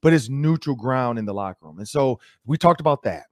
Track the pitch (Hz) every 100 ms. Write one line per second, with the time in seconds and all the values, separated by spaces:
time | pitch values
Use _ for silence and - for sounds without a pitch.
0 | 160 160 113 139 151 160 - 127 113 131
1 | 123 117 104 98 98 92 78 78 107 147
2 | 135 117 _ _ - 156 175 175 156 143
3 | 110 82 -